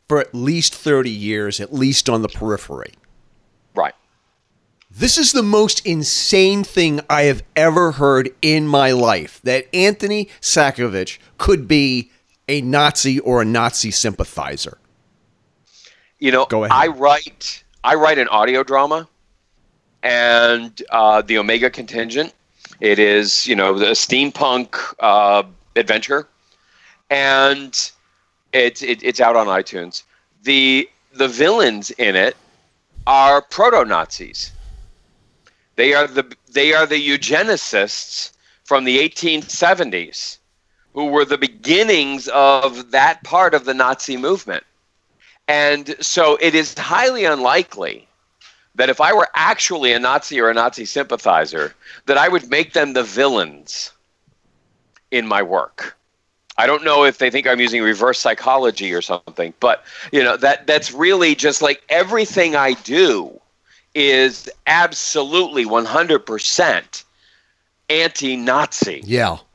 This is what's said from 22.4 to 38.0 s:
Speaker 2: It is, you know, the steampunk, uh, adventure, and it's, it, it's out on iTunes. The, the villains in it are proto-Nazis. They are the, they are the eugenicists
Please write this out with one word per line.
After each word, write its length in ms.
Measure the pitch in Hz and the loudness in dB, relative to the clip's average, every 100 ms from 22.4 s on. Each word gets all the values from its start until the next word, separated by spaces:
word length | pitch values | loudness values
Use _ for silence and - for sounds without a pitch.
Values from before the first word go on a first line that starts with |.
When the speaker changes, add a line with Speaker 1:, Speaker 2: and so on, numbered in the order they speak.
| _ _ - - | _ _ -20 -4
Speaker 2:
It 200 | 107 101 | 0 2
is, 480 | 104 104 104 - - | 4 2 2 -2 -2
you 80 | 107 | 0
know, 200 | 95 98 | 0 2
the 100 | 107 | 0
steampunk, 920 | 113 - 127 143 - 139 123 120 - - - | 0 -2 -2 -2 -2 -2 -2 -4 -8 -10 -2
uh, 420 | 110 101 101 101 95 - _ | 2 4 4 2 0 -10 _
adventure, 540 | - 107 110 107 143 151 _ _ _ _ _ _ _ _ | -4 -2 -2 -2 -4 -6 _ _ _ _ _ _ _ _
and 800 | 139 135 135 135 139 139 - - - _ _ _ _ _ | -2 2 4 2 0 -4 -8 -8 -12 _ _ _ _ _
it's, 280 | 131 123 - | 0 0 -2
it, 200 | 127 117 | -6 -4
it's 180 | 123 120 | -4 0
out 140 | 120 | 2
on 140 | 117 107 | 2 0
iTunes. 560 | 95 95 92 87 90 - _ _ _ | -2 -4 -8 -12 -14 -18 _ _ _
The, 440 | 123 139 131 131 143 _ _ | -2 2 2 0 -2 _ _
the 160 | 131 131 | -4 -4
villains 600 | 117 156 226 160 107 101 | 0 2 4 2 0 -8
in 220 | - 113 | -4 -2
it 220 | 95 107 - _ _ _ _ _ - - | 2 0 -2 _ _ _ _ _ -8 0
are 340 | 135 139 143 | 4 6 4
proto-Nazis. 1080 | - - 226 226 117 87 80 - 92 - - - - - - _ _ _ _ _ _ _ _ - | 0 0 2 4 2 -2 -4 -10 -14 -14 -14 -16 -20 -20 -20 _ _ _ _ _ _ _ _ -2
They 160 | 131 | 2
are 140 | 143 147 | 2 0
the, 260 | 131 127 120 _ | -2 -6 -12 _
they 200 | 127 147 | 0 2
are 140 | 156 156 | 2 2
the 140 | 151 | 0
eugenicists 1300 | 147 143 139 156 214 180 - 107 101 - | -2 -2 0 0 0 -2 -2 -2 -2 -6